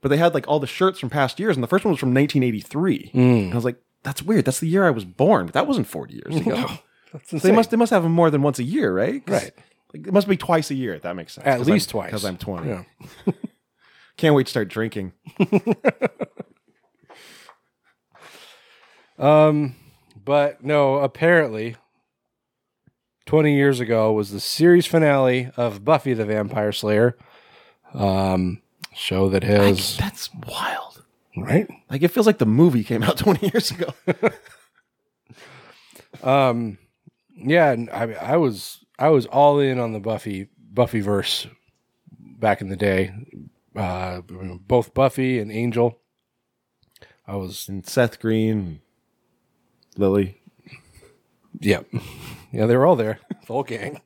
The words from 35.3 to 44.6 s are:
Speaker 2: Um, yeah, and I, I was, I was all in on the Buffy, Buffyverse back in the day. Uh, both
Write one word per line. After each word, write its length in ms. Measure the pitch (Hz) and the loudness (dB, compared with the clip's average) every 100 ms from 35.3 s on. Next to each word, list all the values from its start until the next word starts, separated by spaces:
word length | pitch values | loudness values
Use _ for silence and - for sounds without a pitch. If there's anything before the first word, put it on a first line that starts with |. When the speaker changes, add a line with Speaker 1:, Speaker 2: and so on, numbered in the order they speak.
| - - - - - _ - _ - | -20 -20 -20 -20 -20 _ -20 _ -8
Speaker 2:
Um, 560 | 131 139 131 120 117 98 _ _ - _ _ - | 0 2 2 0 -6 -10 _ _ -20 _ _ -10
yeah, 340 | 120 165 156 | 0 4 4
and 200 | 117 117 | 2 -4
I, 220 | 113 113 | -6 -6
I 220 | 104 98 160 | -6 -2 0
was, 460 | 147 101 - - _ - | 0 -2 -12 -18 _ -2
I 100 | 139 | 2
was 160 | 151 113 | 2 2
all 340 | 127 147 143 | 4 4 4
in 180 | 139 127 | 0 -2
on 140 | 117 | -4
the 80 | 107 | -6
Buffy, 480 | 101 107 - 95 101 _ - | -6 -6 -6 -10 -12 _ -10
Buffyverse 760 | 104 117 113 101 101 - - - _ _ _ _ _ _ - | -2 0 0 0 0 0 -6 -8 _ _ _ _ _ _ -20
back 420 | - 107 110 98 | -20 -4 -2 -2
in 80 | 95 | -4
the 80 | 95 | -4
day. 360 | 104 95 92 98 127 - - _ _ - | 0 0 -2 -6 -18 -20 -20 _ _ -8
Uh, 440 | 95 90 92 90 | -6 -6 -8 -10
both 720 | 85 90 92 90 | -14 -16 -14 -16